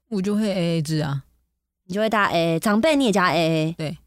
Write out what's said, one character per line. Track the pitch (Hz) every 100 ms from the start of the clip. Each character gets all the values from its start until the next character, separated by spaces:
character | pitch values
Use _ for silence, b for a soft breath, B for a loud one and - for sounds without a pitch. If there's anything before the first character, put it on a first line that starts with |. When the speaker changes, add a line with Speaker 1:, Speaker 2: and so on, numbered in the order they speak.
| -
Speaker 1:
我 | 208
就 | 196
会 | 208 214
A | 185 170 165
A |
制 | 151 156
啊。 | 151 139 - _ _ _ _ _ 185
Speaker 2:
你 |
就 | 196
会 | 220
大 | 214 196
家 |
A | 170 165 165
A， |
长 | 220 208
辈 | 320 285
你 | 254
也 |
加 | 214 240
A | 160
A？ | 160 160 160 165
Speaker 1:
对。 | 151 156